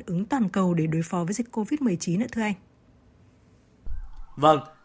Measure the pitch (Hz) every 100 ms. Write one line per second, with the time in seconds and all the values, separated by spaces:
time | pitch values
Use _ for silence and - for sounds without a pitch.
0 | - 175 208 277 196 202 185 170 156 160
1 | 160 180 170 214 240 226 208 302 254 175
2 | - 170 247 226 214 202 - _ - -
3 | _ _ - _ _ - _ _ - -
4 | - - - - 151 151 - -